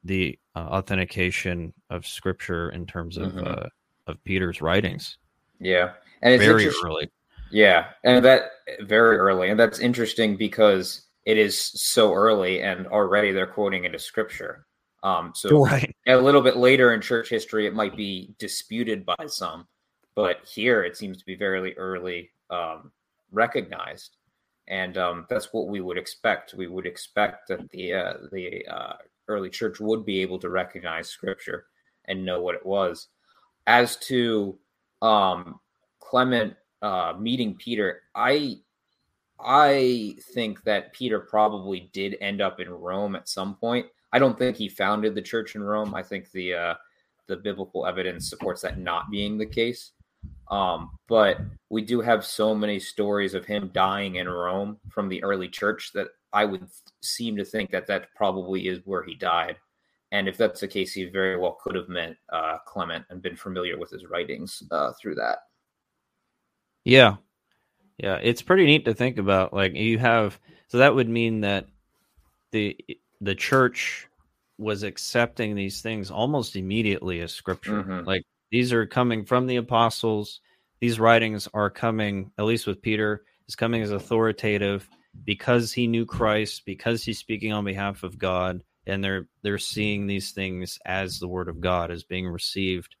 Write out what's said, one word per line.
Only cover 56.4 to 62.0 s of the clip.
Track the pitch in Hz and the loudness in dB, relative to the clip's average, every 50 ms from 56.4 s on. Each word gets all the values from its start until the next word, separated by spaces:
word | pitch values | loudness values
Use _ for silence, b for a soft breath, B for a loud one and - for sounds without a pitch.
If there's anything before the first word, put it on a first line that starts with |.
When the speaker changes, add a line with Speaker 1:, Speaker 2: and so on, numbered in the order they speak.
| 107 | 2
Speaker 2:
would | 104 95 92 | 2 0 -6
th-, | 92 90 - - _ _ _ _ | -10 -14 -20 -20 _ _ _ _
seem | - - - - 120 117 107 | -10 -10 -8 -6 -6 -6 -6
to | 101 98 | -6 -8
think | - - 110 101 - | -6 -6 -6 -6 -2
that | - 92 90 | -4 -6 -4
that | - 101 92 - _ _ | -2 -4 -4 -6 _ _
probably | - 107 98 90 95 90 90 95 95 92 | -2 -2 -2 0 -2 -6 -4 -6 -4 -4
is | 92 92 90 90 | -4 -6 -6 _
where | 95 98 90 80 | -6 -6 -6 -6
he | - 80 | -8 -12
died. | - 92 90 85 85 82 87 85 _ _ _ _ _ _ _ _ _ _ _ | -6 -2 0 0 0 0 -4 -8 _ _ _ _ _ _ _ _ _ _ _
And | - 101 98 | -4 -2 -2
if | 95 92 | -2 0
that's | - 117 107 - - | 0 0 0 0 -4
the | 101 | -10
case, | 98 - 101 92 92 - | -6 -4 -4 -4 -4 -6
he | 98 92 | -10 -10
very | 87 90 95 95 95 95 | -6 -2 -2 0 0 0
well | 90 90 87 - - - | 0 -2 -2 -4 -4 -10
could | 98 95 | -6 -6
have | 92 - - | -6 -8 -6
met, | 90 87 | -8 -8